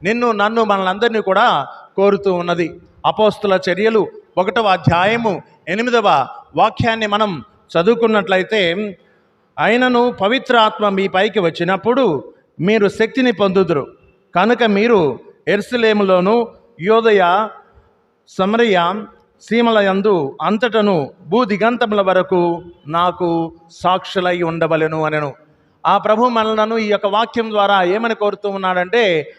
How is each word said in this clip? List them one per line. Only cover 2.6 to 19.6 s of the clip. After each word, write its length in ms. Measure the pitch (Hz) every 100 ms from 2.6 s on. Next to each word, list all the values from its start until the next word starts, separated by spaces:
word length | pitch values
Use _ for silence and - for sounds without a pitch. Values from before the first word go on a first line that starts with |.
| 165 - - _ 151
అపోస్తుల 540 | - 214 202 208 185 185
చర్యలు 360 | 175 214 220 175 - - -
ఒకటవ 300 | 190 214 214
అధ్యాయము 760 | 185 156 165 190 233 226 165 - _ -
ఎనిమిదవ 600 | 190 240 233 202 156 123 - - 147
వాక్యాన్ని 520 | 202 226 240 226 214
మనం 360 | 208 214 165 110 _ _ 165
చదువుకున్నట్లయితే, 960 | 175 233 226 220 196 190 185 220 180 175 208 185 _ _ _ _ _ -
"అయినను 520 | 160 233 254 240 247 -
పవిత్ర 360 | 196 262 - 240
ఆత్మ 320 | 214 220 208
మీ 180 | 190 190
పైకి 320 | 185 208 214
వచ్చినప్పుడు 920 | 170 160 175 190 214 254 254 143 - - _ -
మీరు 300 | 165 220 -
శక్తిని 420 | - 220 226 254
పొందుదురు, 560 | 190 202 185 180 160 123 - _ _ _ 170
కనుక 280 | 202 240
మీరు 560 | 233 196 226 226 156 113 - - -
యెరూషలేములోను 1000 | 196 202 240 226 214 196 185 180 233 226 - _ -
యోదయ 640 | 170 226 226 208 175 185 214 - _ _ _ _ _ _ _
సమరయ 760 | - 190 226 233 180 170 202 208 - _ _
సీమల 360 | - 226